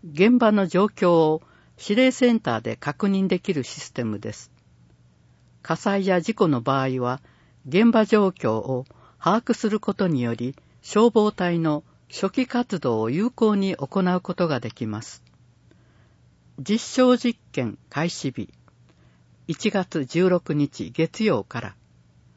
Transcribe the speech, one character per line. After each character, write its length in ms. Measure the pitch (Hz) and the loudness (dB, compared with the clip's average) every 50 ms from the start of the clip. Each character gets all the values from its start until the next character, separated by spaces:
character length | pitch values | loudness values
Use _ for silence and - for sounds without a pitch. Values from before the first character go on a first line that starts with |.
| - | -20
現 320 | 170 143 143 190 226 247 | -10 0 2 4 4 4
場 160 | 240 233 214 214 | 6 4 4 4
の 160 | 208 196 165 | 2 2 2
状 160 | - 180 202 | 2 2 2
況 260 | 208 - - 190 180 175 | 0 0 0 2 4 6
を 300 | 165 160 156 156 160 - _ _ _ _ _ _ - | 6 4 4 2 -2 -4 _ _ _ _ _ _ -14
指 160 | - - 208 | -6 -2 2
令 160 | 220 262 262 254 | 2 4 2 2
セ 200 | - 262 240 233 | 2 2 2 2
ン 60 | 220 | 2
タ 200 | - 139 117 113 | 0 -2 -4 -2
ー 20 | |
で 160 | 117 110 113 | -4 -6 -8
確 320 | - - 147 147 - - 196 | -6 -6 -8 -6 -2 -2 0
認 180 | 196 190 190 | 0 0 0
で 140 | 185 185 180 | 0 -2 -4
き 120 | - - 180 | -2 -4 -4
る 120 | 147 123 | -4 -4
シ 160 | - - - | -6 -10 -16
ス 100 | - - | -16 -14
テ 140 | - - 120 | -8 -6 -6
ム 160 | 110 107 101 | -4 -6 -6
で 140 | - 107 107 | -8 -12 -12
す。 180 | - - - _ _ _ _ _ _ _ _ _ _ _ _ _ _ _ _ _ _ _ _ _ _ - | -12 -18 -20 _ _ _ _ _ _ _ _ _ _ _ _ _ _ _ _ _ _ _ _ _ _ -6
火 140 | - 165 | -6 -6
災 300 | - - 208 196 196 190 | -4 -2 -2 0 0 0
や 140 | 190 185 180 | 2 0 0
事 140 | 160 - 220 | 0 -2 0
故 140 | - 202 165 | 0 2 2
の 120 | 143 120 | 2 0
場 220 | 120 139 135 135 135 | 0 0 0 0 0
合 200 | 131 131 127 123 | -2 -2 -2 -4
は、 180 | 123 127 131 _ _ _ _ _ _ _ _ - | -4 -4 -6 _ _ _ _ _ _ _ _ -10
現 240 | 131 135 185 226 233 | -2 0 4 4 4
場 140 | 220 226 220 | 4 4 2
状 240 | - 226 214 202 190 | 4 4 4 4 2
況 260 | 180 - - 117 110 | 0 -2 -2 -2 -2
を 300 | 110 - 131 131 123 135 _ - _ _ _ _ _ | -2 -2 -4 -6 -6 -6 _ -18 _ _ _ _ _
把 220 | - 165 196 233 | 0 2 2 2
握 140 | - - 240 | 2 -2 -4
す 160 | - - 214 | -2 -2 -2
る 80 | 208 208 | -2 -2
こ 160 | - - 196 | -4 -4 -4
と 140 | - 202 180 | -2 0 0
に 140 | 156 127 120 | 0 0 -2
よ 120 | 117 117 | -2 -4
り、 220 | 110 120 127 139 - _ _ _ _ - | -4 -6 -8 -8 -10 _ _ _ _ -12
消 280 | - - 208 226 240 - | -2 2 4 4 4 4
防 180 | 226 214 208 | 4 2 2
隊 280 | - - 185 175 175 170 | 0 -2 -2 -2 0 0
の 260 | 165 160 151 147 - _ _ _ _ _ | 0 0 -2 -2 -6 _ _ _ _ _
初 220 | - - - 190 | -10 -6 -6 -4
期 160 | - - 254 | -2 -2 -4
活 340 | - - 240 240 - 208 165 | -2 -2 -4 -4 -2 -4 -4
動 200 | - 131 117 110 | -2 0 0 0
を 100 | 110 113 | 0 -2
有 200 | 131 170 214 254 | -2 -2 -2 -2
効 240 | - - 233 214 208 | -2 0 0 2 2
に 220 | 202 196 190 165 | 2 0 -2 -4
行 240 | - 139 - - 196 | -4 -6 -4 -2 0
う 200 | 185 180 180 180 | 0 0 0 -2
こ 140 | - - 175 | -4 -6 -4
と 140 | - 180 160 | -2 -2 -2
が 100 | 147 120 | -2 -4
で 120 | 120 113 | -6 -8
き 160 | - - 120 | -10 -8 -8
ま 140 | 110 104 107 117 | -8 -8 -8 -10
す。 200 | - - - _ _ _ _ _ _ _ _ _ _ _ _ _ _ _ _ _ _ _ _ _ _ _ _ _ _ - - | -14 -20 -20 _ _ _ _ _ _ _ _ _ _ _ _ _ _ _ _ _ _ _ _ _ _ _ _ _ _ -18 -12
実 380 | 135 - 208 226 - - - | -4 -2 -2 -2 -2 -4 0
証 200 | - 254 247 247 | 2 4 4 4
実 220 | 240 - 240 226 _ _ _ - | 2 2 -2 -4 _ _ _ -6
験 260 | - 123 113 - - _ _ | -4 -4 -4 -6 -10 _ _
開 220 | - 139 160 175 | -6 -6 -4 -4
始 220 | - - - 139 127 | -6 -6 -8 -8 -6
日、 200 | - 101 - - _ _ _ _ _ _ _ _ _ _ _ _ _ _ _ _ _ _ | -8 -12 -12 -12 _ _ _ _ _ _ _ _ _ _ _ _ _ _ _ _ _ _
一 240 | - 156 - - 220 | -10 -8 -4 -4 -2
月 340 | - 202 180 - - 165 135 | -2 -2 -4 -2 -4 -6 -6
十 240 | 127 - 165 185 185 | -2 0 2 2 4
六 260 | 180 175 - - 156 | 2 2 0 -2 -2
日 360 | 147 143 139 - - 101 82 | -2 -2 -2 -4 -8 -10 -8
月 340 | 123 - 160 165 - - 220 | -2 -2 -2 -2 -2 -2 0
曜 200 | 214 160 110 98 | 0 0 0 -2
か 160 | - - - | -6 -10 -10
ら。 160 | - 98 - _ _ _ _ _ _ _ _ _ _ _ _ | -10 -10 -14 _ _ _ _ _ _ _ _ _ _ _ _